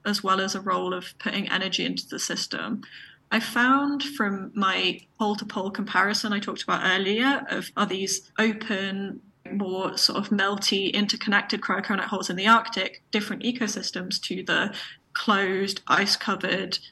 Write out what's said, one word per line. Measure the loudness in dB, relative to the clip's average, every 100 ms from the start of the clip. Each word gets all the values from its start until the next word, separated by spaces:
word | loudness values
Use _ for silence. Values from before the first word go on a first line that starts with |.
| -2
as | 0
well | 2 2
as | 2 -2
a |
role | 0 0 0
of | -4 -6 -8
putting | -4 -2 -2
energy | -2 -2 -2 -2
into | -4 -6
the | -6
system. | -4 -4 -4 -4 -4 -6 -8 -18 -20 -18 -2
I | -2
found | 0 2 4 4 4 0
from | -2 0 0 0 -4 -2
my | 0 2 0 -2 -8 -4
pole-to-pole | -2 -2 -4 -4 -4
comparison | -4 0 2 4 2 0
I | -2
talked | -2 -6
about | -2 0
earlier | 2 2 4 4 4 2 0
of, | -4 -4 -2
are | 0
these | 0 -2 -2 -4 0
open, | 2 2 -2 -2 -2 -2 -4 -8 -14 _ -6
more | -2 -2 -2 -2 0
sort | 0 0
of | 0
melty, | 2 2 0 0 2 2
interconnected | 2 0 0 2 2 2 -4
cryoconite | 0 -2 0 -2 0
holes | -2 -2
in | 0
the | 6
Arctic, | 6 6 -4 -4 -6 -4
different | -2 -2 -4
ecosystems | -2 0 -2 -2 -4 -6 -4 -4
to | -4 -6
the | 0 0 0 -2 -12 -16 _
closed, | -4 2 4 4 2 0 -2 2
ice-covered | 2 4 0 0 0 0 -2 -2 -6 -8